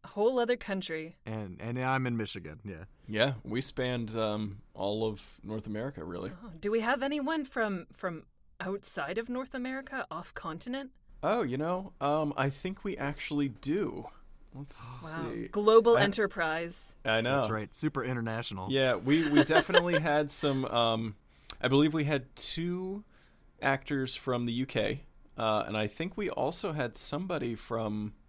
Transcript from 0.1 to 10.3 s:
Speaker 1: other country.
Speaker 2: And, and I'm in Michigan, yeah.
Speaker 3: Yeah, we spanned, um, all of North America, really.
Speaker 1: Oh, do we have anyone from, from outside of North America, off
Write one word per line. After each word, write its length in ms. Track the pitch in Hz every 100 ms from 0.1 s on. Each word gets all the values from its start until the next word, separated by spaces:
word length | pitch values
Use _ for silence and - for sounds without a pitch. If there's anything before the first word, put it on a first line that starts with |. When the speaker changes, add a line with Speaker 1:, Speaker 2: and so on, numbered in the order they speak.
| 202 214 262
Speaker 1:
other 180 | 233 247
country. 600 | - 190 185 160 160 - -
Speaker 2:
And, 340 | 110 101 90
and 200 | 113 123
I'm 260 | 127 131 127
in 100 | 117
Michigan, 420 | 104 98 78 78
yeah. 200 | 101 82 92 - -
Speaker 3:
Yeah, 260 | 107 131 117
we 160 | - 113
spanned, 540 | 135 - 127 123 113 113
um, 420 | 110 107 107 104 - -
all 280 | 101 107 110
of 160 | 104 - -
North 220 | - 110 107
America, 380 | 104 127 143
really. 260 | 82 90 95 180 226
Speaker 1:
Oh, 60 | 165
do 100 | 202
we 120 | 226
have 200 | 220 254
anyone 420 | 277 294 269 320
from, 440 | 269 - 214 190 -
from 340 | - 185 160 - _ - _
outside 560 | 180 196 - - 143 196
of 120 | 233
North 260 | 247 262 262
America, 500 | 254 262 269 269 -
off 200 | 160 -